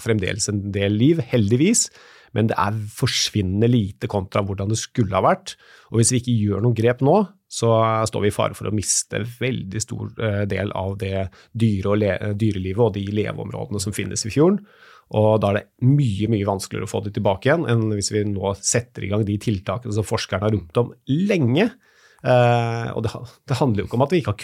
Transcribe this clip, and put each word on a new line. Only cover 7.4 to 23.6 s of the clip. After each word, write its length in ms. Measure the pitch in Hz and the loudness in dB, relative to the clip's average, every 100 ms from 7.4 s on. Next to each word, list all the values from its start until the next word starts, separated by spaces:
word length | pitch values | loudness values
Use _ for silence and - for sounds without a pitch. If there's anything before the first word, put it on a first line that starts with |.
| _ | _
så 240 | - 117 113 113 110 110 | -2 2 4 4 2 -2
står 140 | 107 | 0
vi 60 | 101 | 0
i 80 | - | 0
fare 180 | 110 | -2
for 140 | 104 107 | -4 -4
å 60 | 104 | -4
miste 480 | - - - 110 113 120 | -2 -2 -4 -6 -6 -6
veldig 400 | 123 117 98 113 | -4 -4 -6 -8
stor, 320 | - 110 104 113 | -8 -8 -10 -6
eh, 240 | 110 101 | -2 -2
del 260 | 104 95 101 | -2 -2 -2
av 260 | 98 95 98 | -4 -6 -6
det 320 | 95 95 98 - _ 113 | -4 -4 -6 -8 _ -2
dyre- 300 | 113 98 98 | 0 0 0
og 120 | 107 | 2
le-, 360 | 104 90 104 | 2 0 -4
dyrelivet 440 | 101 107 92 92 95 | -2 -2 -2 -4 0
og 140 | 117 | 0
de 140 | 98 98 | 0 -4
leveområdene 720 | 104 104 104 104 107 - 104 | -2 -4 -6 -10 -10 -8 -6
som 120 | 107 | -6
finnes 320 | 104 101 - 107 | -6 -6 -6 -4
i 20 | |
fjorden. 300 | 135 165 202 - _ - - _ | 2 4 4 -2 _ -20 -20 _
Og 280 | 110 107 107 | 2 4 4
da 80 | 101 | 2
er 40 | |
det 120 | 101 - _ | 0 -4 _
mye, 460 | 123 143 131 98 107 | 2 4 2 0 0
mye 160 | 110 98 | 0 0
vanskeligere 400 | 98 - 104 98 | -2 -4 -8 -6
å 20 | |
få 140 | 104 | -4
det 100 | 101 | -4
tilbake 340 | 104 104 95 127 | -2 0 0 2
igjen 140 | 165 120 | 0 2
enn 200 | 117 110 | 0 0
hvis 220 | 104 98 | -2 -2
vi 100 | 107 | -2
nå 320 | 104 98 98 101 | -2 -2 -2 -2
setter 400 | - 117 - - | -2 -2 -4 -8
i 60 | 98 | -4
gang 140 | 104 104 | -2 0
de 100 | 104 | -2
tiltakene 540 | - 98 - 95 110 | -2 -4 -4 -6 -4
som 120 | 107 101 | -4 -2
forskerne 400 | 113 - 95 104 | -4 -4 -2 0
har 60 | |
ropt 220 | 107 80 - | -2 -2 -2
om 140 | 120 - - | -2 -4 -2
lenge. 640 | 143 202 196 117 139 226 - _ _ _ _ | 0 2 2 2 2 2 -2 _ _ _ _
Eh, 640 | 127 123 120 120 117 117 117 | 2 4 4 4 0 -4 -6
og 80 | - | -4
det 80 | 110 | -6
ha-, 140 | - 120 - - | -6 -14 -16 -6
det 80 | |
handler 240 | 127 | 0